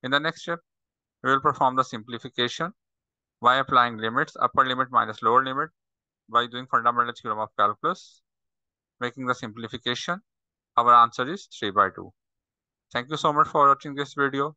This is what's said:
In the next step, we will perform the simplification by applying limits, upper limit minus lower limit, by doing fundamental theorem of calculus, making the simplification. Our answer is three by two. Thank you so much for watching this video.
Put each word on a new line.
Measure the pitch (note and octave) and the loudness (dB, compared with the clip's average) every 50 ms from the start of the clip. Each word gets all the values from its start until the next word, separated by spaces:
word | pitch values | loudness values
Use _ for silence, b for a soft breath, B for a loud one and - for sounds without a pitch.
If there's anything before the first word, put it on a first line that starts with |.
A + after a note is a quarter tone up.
| - | -4
In | B2+ | -2
the | C3+ C#3+ | -2 -2
next | D3+ D#3+ D#3+ - - | -2 -2 -8 -8 -10
step, | - E3+ E3+ _ _ _ _ _ _ _ _ _ _ _ _ - | -10 -10 -10 _ _ _ _ _ _ _ _ _ _ _ _ -2
we | B2+ | 0
will | C3+ C#3 | 0 2
perform | - D3+ C3+ - C#3+ C3 B2+ | 2 0 0 2 0 0 2
the | C3 B2+ | 0 -2
simplification | - - A2+ G#2+ A#2+ A#2+ A2+ - C3 _ - B2 A#2+ - - E3 F3 - _ _ _ _ _ _ _ _ _ _ _ _ _ | -2 -4 -14 -12 -12 -14 -12 -12 -12 _ -4 -4 -4 -2 -6 -8 -10 -10 _ _ _ _ _ _ _ _ _ _ _ _ _
by | - B2 B2+ | 2 2 4
applying | C3+ C3+ B2+ C3+ B2+ A#2+ A#2+ A#2 | 4 2 2 4 4 4 2 0
limits, | G#2+ A2 A2+ A2+ C3 D#3 - - - | -4 -6 -4 -2 -2 -4 -4 -4 -2
upper | - B2 - - C3 | -2 -2 2 0 0
limit | C3 B2+ B2+ C3 B2+ | 0 0 -4 -4 0
minus | B2+ A#2 A2+ A2 A2 - - | 2 0 0 0 -4 -2 0
lower | A2+ A#2 B2+ C3 | 4 4 4 2
limit, | C3 C3 C3+ D3+ D#3+ _ _ _ _ _ _ _ _ _ _ _ _ | 2 -4 -6 -6 -8 _ _ _ _ _ _ _ _ _ _ _ _
by | A2 A#2 A#2+ | -2 -2 -2
doing | A#2+ A#2 B2 B2+ | -2 -6 -12 -10
fundamental | B2+ - B2 A#2 A#2+ A#2+ A#2+ A#2+ A#2+ A#2 - _ | -2 -2 0 0 2 0 2 -2 -2 -4 -10 _
theorem | A#2+ G#2+ G#2+ | -8 -6 -6
of | A2 G#2 _ | -6 -8 _
calculus, | - G#2 G#2 G#2 _ - D#3 F#3 - - - _ _ _ _ _ _ _ _ _ _ _ _ _ _ _ _ _ _ | -2 0 0 0 _ -4 -6 -6 -6 -10 -20 _ _ _ _ _ _ _ _ _ _ _ _ _ _ _ _ _ _
making | B2 B2 - C3+ C3 | -8 -8 -8 -8 -6
the | B2 B2 | -6 -6
simplification. | - - A2+ G#2 A2+ A2+ A2 - A#2 _ A#2+ B2 A#2+ - - F3 G3 _ _ _ _ _ _ _ _ _ _ _ | -6 -6 -14 -12 -12 -12 -12 -12 -8 _ -6 -6 -6 -6 -8 -10 -10 _ _ _ _ _ _ _ _ _ _ _
Our | - A#2 A#2+ A#2+ | 0 4 6 8
answer | A#2+ A#2 A#2 - - B2+ C3 F3 | 8 6 4 2 -4 -6 -6 -6
is | G3 - _ - - | -10 -12 _ -14 -8
three | - G#2 | -6 -4
by | F#2 G#2 G2+ F#2+ F#2 | 0 2 0 0 0
two. | - F#2 F#2+ _ _ _ _ _ _ _ _ _ _ _ _ _ _ _ _ - | -8 -18 -18 _ _ _ _ _ _ _ _ _ _ _ _ _ _ _ _ -8
Thank | A#2+ B2 C3 | -8 -8 -6
you | D#3 | -8
so | D3 - E3 D3 | -2 -2 0 2
much | D3 D3+ D3 | 2 2 2
for | - D#3 C#3+ C#3 | 4 4 6 6
watching | C#3 C3+ - D3+ C#3 | 4 4 0 -12 -8
this | C#3 C#3+ C#3 - | -8 -10 -8 -4
video. | D3 C#3 C#3 C3+ C#3 C#3 D3+ D3+ | -2 -2 -2 0 -2 -4 -4 -6